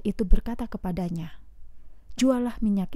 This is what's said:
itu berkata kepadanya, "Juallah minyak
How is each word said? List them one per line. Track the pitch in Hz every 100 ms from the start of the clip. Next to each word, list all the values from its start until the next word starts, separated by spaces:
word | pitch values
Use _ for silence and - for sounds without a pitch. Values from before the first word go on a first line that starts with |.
itu | 208 - 196
berkata | - - 233 233
kepadanya, | - 185 180 175 170 160 - - - - - - - - -
"Juallah | 254 247 240 -
minyak | 214 196 185